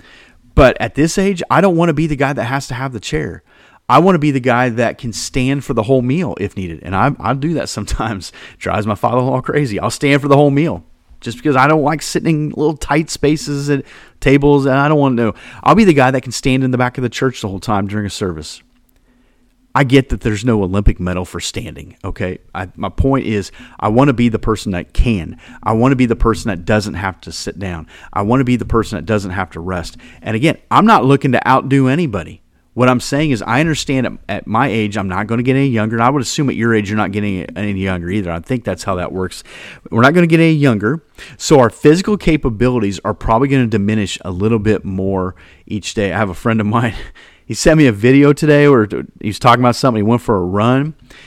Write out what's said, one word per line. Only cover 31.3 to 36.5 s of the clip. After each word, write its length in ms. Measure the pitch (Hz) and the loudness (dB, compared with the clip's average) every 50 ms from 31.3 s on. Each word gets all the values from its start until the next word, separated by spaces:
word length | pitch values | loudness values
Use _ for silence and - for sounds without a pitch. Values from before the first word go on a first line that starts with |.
to 160 | 120 - - 110 | 0 0 2 2
outdo 400 | 131 131 - 131 139 139 131 127 | 2 2 2 2 2 2 2 2
anybody. 540 | 135 175 175 131 98 - - - - - _ _ _ _ _ _ _ | 0 0 -2 -4 -4 -6 -8 -10 -14 -20 _ _ _ _ _ _ _
What 140 | 117 123 127 | 0 2 2
I'm 120 | 127 120 | 2 0
saying 300 | - - 139 143 160 151 | -2 -2 -2 -2 0 0
is 100 | 127 101 | -2 -2
I 200 | - - 117 139 | -2 -2 0 0
understand 460 | 165 165 147 - - - 139 131 120 | 0 0 -2 -4 -4 -4 -2 -2 -2
at, 60 | - - - - - | -4 -6 -10 -10 -10
at 180 | 104 95 - | -10 -10 -6
my 220 | - 104 113 139 131 | -4 -2 -2 0 0
age, 280 | 104 113 107 104 101 | 0 -2 -2 -2 -4
I'm 120 | 110 98 95 | -4 -4 -4
not 180 | 90 98 107 | -4 -4 -4
gonna 160 | 104 113 120 | -4 -4 -2
get 140 | 123 127 127 | 0 0 2
any 120 | 139 139 139 | 2 0 0
younger. 280 | 117 110 107 110 117 | 0 0 -2 -2 0
And 60 | 117 | 0
I 80 | 117 127 | 0 2
would 120 | 143 147 | 2 0
assume 280 | 113 - - - 147 127 | -2 -4 -4 -2 -2 -2